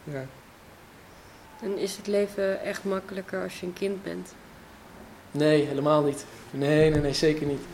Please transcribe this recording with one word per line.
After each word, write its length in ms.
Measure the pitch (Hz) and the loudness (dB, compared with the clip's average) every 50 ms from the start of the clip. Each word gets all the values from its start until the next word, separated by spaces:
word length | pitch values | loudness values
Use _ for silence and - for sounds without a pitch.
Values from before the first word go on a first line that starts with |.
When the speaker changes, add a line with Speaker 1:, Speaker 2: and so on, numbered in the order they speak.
| _ | _
Speaker 1:
Ja. 220 | - 147 135 131 135 - - - - - - - - - - - - - - - - - - - - - - - - - - | -10 -10 -8 -10 -10 -14 -20 -20 -20 -20 -20 -20 -20 -20 -20 -20 -20 -20 -20 -20 -20 -20 -20 -20 -20 -20 -20 -20 -20 -18 -10
Speaker 2:
En 160 | - 202 202 190 | -6 -6 -4 -4
is 180 | - 190 190 - | -4 -6 -6 -8
het 100 | - - | -6 -2
leven 540 | 202 202 202 202 202 - 196 190 190 190 - | 0 0 0 0 -2 -4 -2 -2 -2 -4 -4
echt 200 | - 202 - - | -6 -8 -6 -4
makkelijker 600 | 196 190 190 190 - 196 185 185 - - 190 185 | -4 -4 -4 -4 -8 -10 -10 -10 -8 -6 -6 -6
als 160 | 185 - - | -6 -8 -8
je 60 | - | -10
een 80 | 180 175 | -10 -8
kind 300 | - 202 196 202 190 196 | -4 -4 -4 -4 -4 -6
bent? 300 | 175 170 180 180 - - - - - - - - - - - - - - - - - - - - - | -8 -8 -8 -10 -12 -16 -20 -20 -20 -20 -20 -20 -20 -20 -20 -20 -20 -20 -20 -20 -20 -20 -20 -20 -10
Speaker 1:
Nee, 340 | - 143 151 151 156 151 143 | -2 2 4 6 6 6 4
helemaal 360 | 139 139 135 139 147 151 151 147 | 2 0 0 2 4 4 4 4
niet. 220 | 143 139 139 - - - - - - | 2 0 -2 -8 -16 -18 -20 -18 -12
Nee, 380 | - 135 139 143 151 151 156 156 | -6 -2 2 4 6 6 6 6
nee, 120 | 156 151 | 6 4
nee, 120 | 147 143 139 | 2 0 0
zeker 320 | - - 160 151 156 - | 2 2 2 2 2 0
niet. 160 | 143 139 131 - - | -4 -4 -4 -6 -10